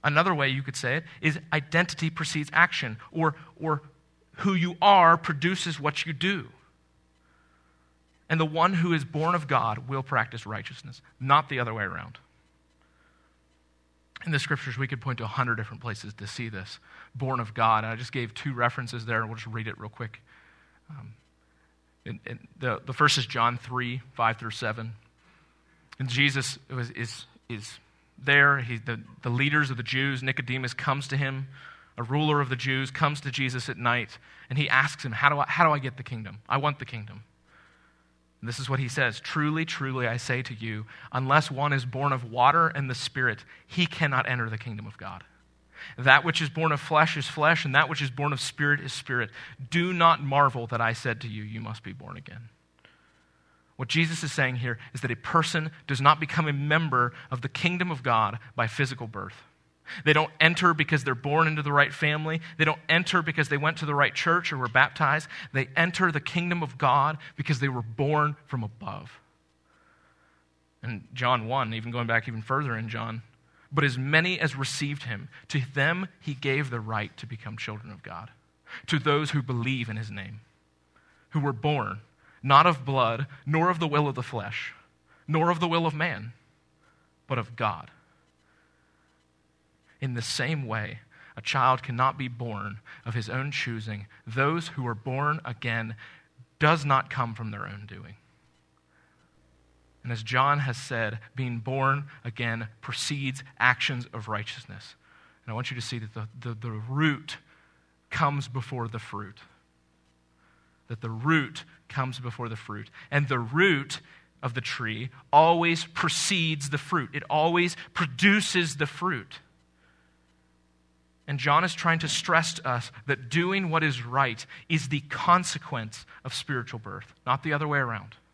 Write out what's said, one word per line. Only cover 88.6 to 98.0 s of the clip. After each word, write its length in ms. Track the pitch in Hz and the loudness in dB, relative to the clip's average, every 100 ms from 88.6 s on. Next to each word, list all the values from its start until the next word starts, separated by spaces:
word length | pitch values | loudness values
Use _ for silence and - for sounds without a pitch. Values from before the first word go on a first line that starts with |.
| _ _ _ _ _ _ _ _ _ _ _ _ _ _ | _ _ _ _ _ _ _ _ _ _ _ _ _ _
In 140 | 135 | -6
the 80 | 120 | -4
same 460 | 113 - 131 156 123 | -4 -4 -2 -2 -2
way, 320 | 110 107 113 _ - - - | -4 -6 -10 _ -20 -18 -12
a 60 | |
child 400 | 110 139 127 127 | -2 4 4 4
cannot 380 | - 120 131 139 | 0 0 0 0
be 80 | 127 | -8
born 520 | 120 120 104 101 101 - - | -6 -8 -6 -8 -12 -16 -12
of 120 | 117 113 | -6 -6
his 160 | 107 | -4
own 180 | 127 143 | -4 -4
choosing. 560 | 143 - 113 110 104 101 - - | -4 -4 -6 -8 -10 -12 -16 -8
Those 420 | 117 139 165 165 | 0 2 2 -4
who 160 | - 123 | -6 -4
are 80 | |
born 480 | 110 135 131 147 156 | -4 -4 -2 0 -2
again 520 | - 120 120 113 113 110 - - _ _ - _ | -6 -6 -4 -2 -4 -10 -16 -20 _ _ -20 _
does 260 | 151 160 143 | 2 4 4
not 240 | 131 - | 2 2
come 240 | - 117 | -4 -4
from 160 | 107 110 | -4 -8
their 180 | 104 95 | -8 -10
own 200 | 101 104 | -12 -14
doing. 280 | 92 | -16